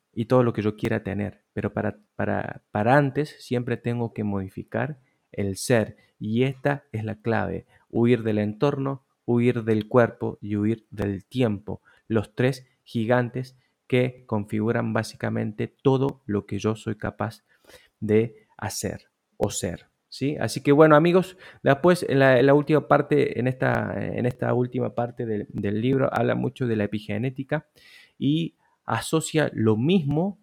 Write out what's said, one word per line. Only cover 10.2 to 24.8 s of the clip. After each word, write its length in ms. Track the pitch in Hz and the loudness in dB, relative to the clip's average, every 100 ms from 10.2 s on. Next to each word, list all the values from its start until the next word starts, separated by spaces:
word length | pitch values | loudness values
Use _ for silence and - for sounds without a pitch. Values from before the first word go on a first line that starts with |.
| 113 - | -8 -8
y 160 | 104 104 | -6 -2
huir 300 | 107 113 _ | 0 -2 _
del 340 | 107 101 92 | -6 -4 -4
tiempo. 580 | - 127 117 101 - 92 _ _ _ | -6 -2 0 -2 -8 -12 _ _ _
Los 260 | 110 104 | -2 -2
tres 320 | - 127 139 - _ | 0 0 -2 -12 _
gigantes 760 | _ 120 110 123 120 127 131 _ _ _ - | _ -4 2 2 0 -6 -10 _ _ _ -2
que 380 | 127 127 - - | 0 0 -4 -4
configuran 640 | 107 104 107 110 117 117 | -4 -2 -2 0 0 0
básicamente 760 | 110 110 - 113 113 110 107 117 | -2 -4 -6 -6 -4 -6 -6 -10
todo 540 | _ 139 131 139 - - | _ 2 2 0 -4 -4
lo 180 | 101 | -4
que 140 | - 98 | -4 -4
yo 180 | 107 110 | -2 -4
soy 200 | 113 107 | -6 -6
capaz 480 | 113 - 110 - _ _ _ - _ _ | -8 -6 -8 -8 _ _ _ -20 _ _
de 460 | 107 107 120 - _ - | 2 2 2 -6 _ -12
hacer 540 | 101 - 101 - _ _ _ - | -10 -6 -8 -8 _ _ _ -4
o 140 | 104 | -4
ser, 360 | - 95 85 _ _ _ | -2 -8 -8 _ _ _
¿sí? 280 | - 135 151 | -6 -6 -4
Así 240 | 110 - | -6 -2
que 100 | 143 | 2
bueno, 240 | 143 156 147 | 6 8 8
amigos, 400 | 175 185 180 - - - | 6 2 0 -10 -20 -4
después 420 | 131 139 175 175 - | 0 2 4 2 2
en 100 | 135 | 4
la, 220 | 135 127 | 6 6
en 60 | 139 | 6
la 80 | |
última 340 | 147 147 151 - | 4 4 0 4
parte, 500 | 143 143 147 131 - | 0 2 0 0 -2
en 80 | 127 | -4
esta, 480 | 131 131 120 107 101 | -2 -2 0 -2 -6
en 300 | 101 107 120 | -6 -2 -2
esta 260 | - 120 | -2 -2
última 400 | 120 123 123 | 0 -2 -4